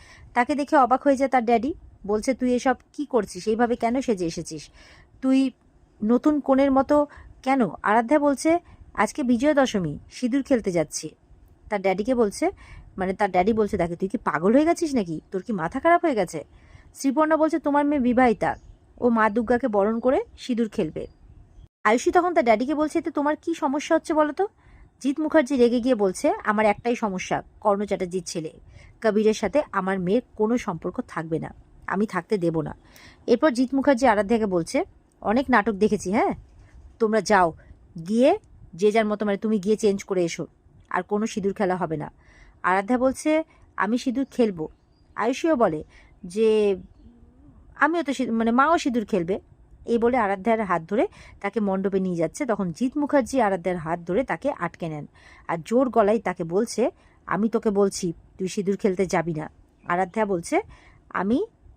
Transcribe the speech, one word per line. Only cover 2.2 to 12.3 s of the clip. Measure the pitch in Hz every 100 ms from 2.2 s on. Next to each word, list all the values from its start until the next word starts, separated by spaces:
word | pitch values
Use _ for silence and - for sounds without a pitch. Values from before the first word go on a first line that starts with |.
| 214
"তুই | 254 254
এসব | 247 262 247 _
কি | -
করছিস, | 285 240 190 180 220
এইভাবে | 220 233 240
কেন | 233 254
সেজে | 254 196 165
এসেছিস, | 170 160 156 - - - - _ _
তুই | 262 262 269 - _ _ _ -
নতুন | 214 240 311 302
কনের | 262 262 277
মতো | 262 269 294 294 - - -
কেন?" | 254 269 196 -
আরাধ্যা | - 220 233 302
বলছে, | 285 269 320 339 - - -
"আজকে | - 214 -
বিজয়া | 247 240 285
দশমী, | 285 262 208 160 147 -
সিঁদুর | - 247 277
খেলতে | - 247 196
যাচ্ছি।" | 175 151 - 156 - _ - - _ -
তার | 202
ড্যাডিকে | 190 185 214
বলছে, | 247 208